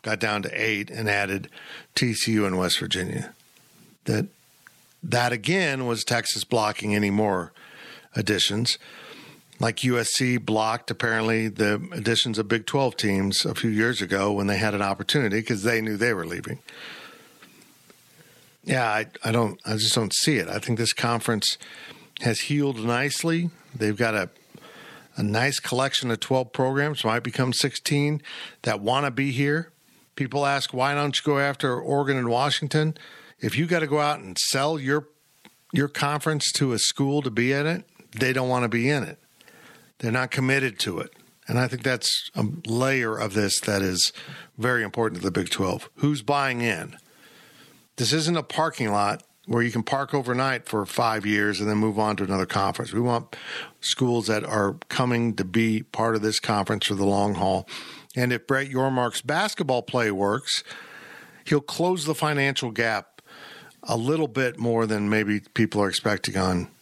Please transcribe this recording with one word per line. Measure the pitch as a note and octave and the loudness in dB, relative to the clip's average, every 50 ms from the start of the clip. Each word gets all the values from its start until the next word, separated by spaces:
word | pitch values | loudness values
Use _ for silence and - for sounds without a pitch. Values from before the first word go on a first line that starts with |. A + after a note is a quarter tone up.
got | - A2 G#2+ G#2 | -2 -4 -2 -2
down | A2+ G#2+ G#2 G#2 | 0 -2 -2 -2
to | F#2 - | -4 -4
eight | - - A2 A2+ A2 G2+ G#2 - | -4 -2 0 0 0 -2 -4 -6
and | - A2+ A2 G#2 | -8 -4 0 0
added | G2+ G2+ G2+ F#2+ G2 G2 G2 - - - - - - - - _ _ | 2 2 2 0 -2 -4 -4 -10 -16 -20 -18 -16 -18 -18 -18 _ _
T | - C3 A#2+ G#2+ | 0 0 0 0
C | - - A#2 A2+ | 0 0 2 2
U | G#2+ G2+ | 2 2
and | F#2+ F#2 | 2 2
West | F#2 F#2 F2 - - | 0 2 2 0 0
Virginia. | - F#2 - F#2+ F#2 F#2 G#2+ - - - - _ _ _ _ - _ _ _ - - - - _ _ | 0 -2 -2 -2 -2 -4 -6 -6 -8 -8 -14 _ _ _ _ -20 _ _ _ -20 -20 -20 -20 _ _
That, | - A2 G#2+ - - _ _ _ _ _ _ _ - _ _ _ _ _ _ | 0 0 0 0 -4 _ _ _ _ _ _ _ -20 _ _ _ _ _ _
that | - - A#2 A#2+ A#2+ B2 | -6 -2 0 2 2 0
again | B2 A2+ G2 D3 F3 G3 F3+ D3+ C#3 C3 B2+ | 0 -2 -2 0 0 2 2 0 0 -2 -2
was | A#2+ A#2 A2 - | -2 -2 -2 0
Texas | - B2 A#2 A2 - - G#2+ - | 0 0 0 0 -2 -4 -4 -2
blocking | _ A#2 A2+ G#2+ G#2+ G#2+ - G#2 G#2+ G#2 | _ 2 2 2 2 0 -2 0 2 2
any | G#2 G#2 G2+ | 4 4 4
more | G2 G#2+ G#2+ G#2 G2 F2+ E2+ - _ - - - - - - - - - - _ - | 4 2 2 2 0 -2 -4 -8 _ -20 -20 -20 -20 -20 -20 -20 -20 -20 -20 _ -4
additions. | A2+ G2+ G2 G#2+ F2+ - - G2+ G#2+ A#2+ - - - - - - - - - - - - - - - _ _ - - | -4 0 0 2 2 2 0 0 0 0 0 -2 -4 -6 -20 -20 -20 -18 -18 -20 -20 -20 -20 -20 -20 _ _ -6 -2
Like | - A2+ A2 - - | -2 -2 0 0 0
U | B2+ B2 | 2 2
S | A#2+ A2+ - | 2 2 0
C | - - C3+ B2 B2 | 0 2 2 2 2
blocked, | A#2 G#2 - G#2+ A2 A2 A2 A2+ A#2+ - - | 0 0 0 2 2 2 2 0 -2 -4 -8
apparently, | A2+ - - A#2 A2+ A2+ A2+ A2+ A2+ A2+ A2 | -4 -2 0 0 2 2 2 2 2 2 0
the | A2 G2 - G#2+ G2+ G#2 G2+ - - - | -2 0 2 2 2 2 0 -4 -8 -8
additions | - G#2 A2+ A2+ - - B2 A2 | -2 0 2 2 2 2 0 0
of | G#2+ G#2+ G2 | -2 0 0
Big | A#2 A2 G#2 | 0 0 0
twelve | - - C#3 C3+ B2 - | 0 0 2 0 0 0
teams | - - G#2 G2 G2 G2 G2 F#2+ - - | 0 0 0 2 2 2 2 0 0 0
a | - G2+ | -2 -2
few | - - A#2 | 0 0 0
years | G#2+ G#2 A2+ A#2+ B2 A2 | 2 2 2 2 0 -2
ago | G2 E2+ F#2+ G2 G2 G#2 G#2 | -2 0 0 0 2 2 2
when | G2+ G2 | 0 0
they | G2+ G2+ | 0 0
had | F#2+ A2 G#2+ G2+ | 2 0 0 0
an | G2 | 0
opportunity | G2+ G2 G2 - - - - D3 B2+ G#2 G2 A2 | 0 -2 -2 -2 -2 0 0 2 2 2 0 0
'cause | A2 - A#2+ G2 G2 | 0 -2 -2 0 2
they | A#2+ A#2 A2+ | 2 2 2
knew | A2 A2 G#2 | 0 -2 -2
they | G2 A2+ A#2+ A2 | 0 2 0 0
were | F#2 E2 | 0 -2
leaving. | E2+ F2 F2+ - - - - _ - - - - - - - - - - - - - - - - - - - - - - - _ - - _ _ - - - - - - - - - _ _ - | -6 -6 -8 -6 -8 -10 -10 _ -20 -20 -18 -16 -16 -16 -16 -18 -20 -20 -20 -20 -20 -20 -20 -20 -20 -20 -20 -20 -20 -20 -20 _ -20 -20 _ _ -20 -20 -20 -20 -20 -20 -20 -20 -20 _ _ -4
Yeah, | - C3 B2+ A#2+ | -2 0 2 2
I, | A2 G#2 G#2+ A2 - - - - | 2 2 0 -2 -4 -10 -6 -2
I | A2+ | 0
don't, | A2+ A#2+ A#2 G#2 F2 - - | 2 2 2 0 -2 -6 -6
I | G#2+ A2 | -4 -2
just | G#2+ A2 A2+ - | 0 0 2 2
don't | B2 A2 F#2+ - | 2 0 0 0
see | - - - C#3 | 0 2 2 2
it. | G#2+ F2 | 2 0
I | F2 F#2+ | -2 -6
think | G#2 - - A#2 G#2+ | -6 -2 -2 -2 0
this | A#2 A2 - | 0 -2 -2
conference | - - A#2 A#2 A2+ - - A2+ G#2 - - - - - - - - - - - - - - _ - | 0 0 0 0 0 0 0 0 2 0 -2 -2 -4 -10 -20 -18 -18 -18 -18 -20 -20 -20 -18 _ -2
has | - A#2+ A2 - | -2 0 0 0
healed | - - C#3+ D3 C#3+ C#3 B2+ A2 | -2 0 0 2 2 0 0 -2
nicely. | G#2+ A#2+ A#2+ A#2+ C#3 C#3+ C3+ - - E3 E3 E3+ F3 E3+ - - - - - | -2 0 0 0 0 0 -2 -2 0 0 0 0 0 -2 -6 -8 -20 -16 -6
They've | A#2+ A2 G#2 G#2 | -2 0 0 2
got | G#2+ A#2+ A2+ G#2+ | 2 0 2 2
a, | G#2 F#2 - - - - _ - - - - - - - - - - - - _ | 0 -2 -2 -8 -20 -20 _ -20 -20 -20 -20 -20 -20 -20 -20 -20 -20 -20 -14 _
a | - G2 | -2 -2
nice | G#2+ G#2 A2+ B2 C#3+ C3+ - | 0 2 2 2 2 0 -2
collection | - - B2 B2 C3+ C#3 - - C3+ A#2+ | -4 -2 0 0 0 0 0 -2 0 0
of | A2+ G#2+ | -2 -2
twelve | - - C3 C3 B2+ B2 | 0 0 0 0 0 -2
programs, | - - C3 C3 C3+ C#3 C#3+ D3+ D3 - - | -2 0 0 2 2 0 0 0 -2 0 0
might | A2 A2+ A#2+ A#2 | 0 0 0 -2
become | B2+ - - B2+ C3 A#2+ | -2 0 0 0 0 2
sixteen, | - - C3+ - - _ - D3 C#3+ C#3+ D3 D3+ D3 - - - - - - - _ - | 0 0 -2 -2 -4 _ 0 2 2 2 2 0 -2 -6 -10 -14 -14 -14 -16 -16 _ -2
that | - A2 G#2 | -2 -2 0
wanna | G2+ A2 B2+ C#3 C#3+ C#3 | 0 0 2 2 0 0
be | A#2+ B2 C#3 C#3 | 0 0 -2 0
here. | A#2+ B2+ C#3+ C#3+ D3 E3 E3 - _ _ _ _ _ _ _ _ _ | 0 0 0 2 0 -2 -4 -8 _ _ _ _ _ _ _ _ _
People | - C#3 A#2+ A#2 C#3+ C#3+ | -6 -6 -2 0 0 2
ask, | C#3 B2+ C3 - - - | 2 2 0 -2 -4 0
"Why | B2+ B2+ C#3 C#3+ | 0 0 2 2
don't | C#3+ D3 D3 C3+ | 2 0 0 0
you | - - | 0 0
go | D3+ C#3+ C#3 | 2 2 2
after | C#3+ C#3+ C3+ - - C3+ B2 A#2+ | 2 0 0 -2 -2 -2 -2 -2
Oregon | - C3+ C#3 C#3 C#3+ C3+ C#3 | -2 0 0 2 2 2 0
and | C3 B2 A#2 | 0 2 2
Washington?" | A#2 A#2+ C#3 D3 - - D#3 C3+ - D#3 D#3 D#3 D3+ - - - - - - - - _ | 2 2 2 2 0 -2 -2 0 2 2 2 2 0 -4 -12 -20 -20 -20 -20 -20 -12 _
If | - A2 - | -4 -2 0
you | B2+ E3+ | 0 0
gotta | D#3+ F3+ E3+ D#3+ | 2 2 0 2
go | C#3+ D3 D3 | 2 2 2
out | D3 D3 D3 G2+ | 2 2 0 -2
and | G2 F#2+ F2 | -6 -8 -4
sell | - - - - C3+ C#3 D3+ E3 D3+ | -2 -2 0 0 2 2 0 0 -2
your, | C3+ C3 C#3+ D3+ C#3+ - _ _ _ _ _ _ _ - _ _ _ _ | 0 2 2 0 0 -4 _ _ _ _ _ _ _ -20 _ _ _ _
your | - D#3 C#3+ C#3 | 0 2 2 2
conference | - - C#3+ C#3+ D3 D3 - D#3+ D#3 C#3+ - - - | 0 -2 0 0 0 0 0 0 0 2 0 0 2
to | - C#3+ C3 A#2 | 2 2 2 2
a | G#2+ | 2
school | - - - - C#3 C#3 C#3+ D3 | 0 0 0 0 0 2 2 0
to | C#3 C3 | 0 0
be | G#2 A2+ A#2+ B2+ | 0 2 2 2
in | C#3 C#3 D3 | 2 2 0
it, | D#3 F3 F3+ - _ _ - - _ | 0 -2 -4 -6 _ _ -20 -20 _
they | - A2 C3 B2+ C3 | -4 0 0 2 2
don't | C3 B2+ B2+ | 2 0 2
wanna | B2+ B2 B2 A2+ | 2 2 2 2
be | A2+ A#2+ A#2 C3+ | 0 2 2 2
in | D3 C#3+ G#2 | 2 0 -2
it. | - - _ _ _ _ _ - - - - - - - - - _ _ _ | -6 -10 _ _ _ _ _ -20 -20 -20 -20 -20 -20 -20 -20 -20 _ _ _
They're | - A#2 | -2 0
not | A2+ B2+ B2+ A#2+ | 0 0 0 0
committed | - C3+ C3 B2+ C3+ C#3 C3+ B2+ G2 - | 0 0 2 2 2 2 2 0 -2 -2
to | - G#2+ F2 - | -4 -2 -2 -4
it. | - - _ - - _ _ _ _ | -6 -8 _ -20 -20 _ _ _ _
And | - A2+ | -2 0
I | B2 B2+ | 2 2
think | B2 C3 A#2+ A#2 | 0 -2 -2 0
that's | C3+ B2+ A#2 - - - - - - _ | 0 0 0 0 0 0 -2 -4 -6 _
a | - A2+ G#2 - E3+ - | -2 -2 -2 -2 -6 -6
layer | A2 A2+ A#2+ C3 C3+ C3+ C3 A#2+ A2+ A2 | -2 0 2 2 2 2 2 0 0 -2
of | G#2+ G#2+ G#2 F#2+ | -2 -4 0 2
this | G#2+ G2+ G2 - - | 2 2 2 0 0
that | - - G#2 G2+ | 0 0 2 2
is | G2 F#2 F2+ F2 - - - - - - - - - - _ | 2 0 2 2 0 0 -2 -6 -16 -16 -16 -18 -18 -18 _
very | - A2 B2 B2 A#2+ A2 | -2 0 0 0 0 -2
important | G2 - A#2+ A2+ A2 - F2 | -2 -2 0 0 0 -2 -2
to | F#2 | -4
the | F#2+ | -2
Big | F2 G#2+ F2+ E2 | 0 0 -2 -2
twelve. | - - F#2+ F#2 F#2 G2 - - _ | -2 -2 0 -2 -2 -4 -6 -14 _
Who's | - - D3 D3+ C3 | 0 0 0 0 0
buying | - - C#3+ C#3+ C#3 C3+ B2 A#2+ | 0 0 0 2 2 0 0 0
in? | A#2+ A#2 G2 D#2+ - - - - _ _ - - - - - - - - - - - - - - _ _ _ | 0 0 0 -2 -6 -10 -14 -20 _ _ -20 -20 -20 -20 -20 -20 -20 -20 -20 -20 -20 -20 -20 -20 _ _ _
This | - B2 G#2 | -2 0 2
isn't | C#3+ D#3+ D3+ E3 F3 | 2 2 2 2 0
a | D#3+ C#3+ | 0 -2
parking | - - - D#3+ D#3+ - - B2 G#2+ | -2 -2 0 0 0 0 -2 -2 0
lot | G#2 G2+ G2+ G2+ E2+ - - _ _ _ _ | 2 2 2 2 0 -4 -10 _ _ _ _
where | - A#2+ A#2 | -2 0 0
you | A#2+ A#2+ | 0 0
can | A2 A#2+ G#2+ | 0 -2 -2
park | - C#3 C3+ C#3 C3 - | 0 -2 -2 0 0 -2
overnight | C#3+ B2+ A#2+ B2 B2+ C3+ C3+ C3 A#2 - | -2 0 0 -2 0 0 0 0 -2 -4
for | - - G#2+ G2 | -2 -2 -2 -2
five | - - - A#2+ A2+ A2 A2 G2 | 0 0 2 2 2 2 0 0
years | G#2 G#2+ G2+ G#2 G#2 G2+ F2+ | 2 2 4 2 2 0 0
and | G#2 G#2+ | 0 2
then | G#2+ | 2
move | G#2 G#2+ A2 G2+ G#2+ | 2 2 2 2 2
on | G#2+ G#2+ G#2 | 2 2 2
to | G2+ G2+ | 0 0
another | F#2 G2 F#2+ F#2+ | 0 0 0 0
conference. | - - G2+ G2 G2 G2 - A#2+ A#2 | 0 0 0 0 0 0 -4 -8 -4
We | - A2+ | -2 0
want | A#2+ B2 A#2+ A#2 - - - - - - - - - - - _ | 2 2 0 0 -2 -6 -16 -16 -12 -12 -12 -12 -12 -14 -16 _
schools | - - - - C3 B2 A#2+ A#2 G2+ | -4 -4 0 2 2 2 2 2 2
that | G#2+ A2 G#2 G2 | 2 0 0 0
are | - A2 G#2+ G2+ G2 F2+ - - _ | 0 0 2 2 0 0 -4 -10 _
coming | - - B2+ B2 A#2+ A#2 A#2 A#2 G2+ | 0 0 2 4 4 2 2 0 0
to | - G#2 | -2 -4
be | F#2 F2 A2+ A2+ A2+ A2 A2 G#2+ | 0 2 2 4 4 2 0 -2
part | _ - - A2 A2+ A2+ | _ -4 -2 0 2 2
of | G#2+ G#2 | 2 0
this | A2 G#2+ - | 0 0 0
conference | - - G#2+ G#2 F#2+ - G#2+ G2+ - | 0 2 2 2 2 0 0 -2 0
for | - G2+ | -2 0
the | G2 G2 | 2 2
long | G2 G2 G2+ G2+ G#2 G2 | 2 4 4 2 2 2
haul. | E2+ F#2+ F#2+ F#2+ F#2+ F#2+ - - - - - - - - _ - | 2 2 2 2 0 -2 -6 -12 -14 -12 -14 -18 -18 -20 _ -2
And | B2 B2 B2 B2 | 0 2 2 0
if | A2+ - | -2 0
Brett | - C3+ C3+ C#3 C#3 | 0 0 0 0 -2
Yormark's | C3 B2+ C3 C3+ C3 B2+ B2 A#2 - - | 0 0 2 2 2 2 0 0 -2 -4
basketball | - B2 D3 E3+ G#3 G#3 - - F3+ C#3 B2+ A#2+ - | -4 0 0 0 0 0 -2 -4 0 0 0 0 0
play | - - B2+ A#2 G#2+ | 0 0 2 2 2
works, | G2+ F#2+ G2+ G2+ G#2 C3+ - - - - - - - - - - - - - - - - - - - - - | 2 2 2 2 2 0 0 -2 -4 -4 -4 -8 -16 -16 -16 -18 -20 -20 -20 -20 -20 -20 -20 -20 -20 -16 -2
he'll | - D#3 C#3+ | 2 2 2
close | C#3 - - - E3+ F3+ F#3 F3 C#3+ | 2 -2 -2 0 2 2 2 0 0
the | D#3 D3+ | -2 -2
financial | - D#3+ D3+ D3+ C#3+ C#3 C#3 C3 - C3+ A#2+ | 0 0 0 2 4 2 2 2 0 -4 -2
gap | A2 A2+ A#2 A2+ A2 G2 - _ _ - _ - - - - - - - - - - _ - | 0 0 2 2 2 0 -2 _ _ -20 _ -20 -20 -20 -20 -20 -20 -20 -20 -20 -20 _ -4
a | - A#2 | -2 -2
little | A2+ A2+ C3 D#3 D#3+ D#3 | 0 2 2 2 2 0
bit | B2+ A2 C3+ C3 B2 A2+ | 0 0 0 0 0 0
more | - A2+ A#2+ A#2 A2+ A2+ | 0 0 2 2 2 2
than | G#2+ A2 G#2 G#2 | 2 2 0 2
maybe | G#2 G#2+ G#2+ G#2+ G#2 G#2+ G2+ - - _ | 2 2 2 2 2 0 -2 -2 -4 _
people | - A2+ G2+ - G#2 | 2 2 2 4 2
are | G2+ F#2+ | 2 2
expecting | F2 - - A2 G#2 F#2 - F#2+ - | 0 0 0 0 0 0 -2 -2 0
on | F#2+ F#2 F#2 F#2 F2+ E2+ - - _ | 2 2 2 2 0 -2 -4 -10 _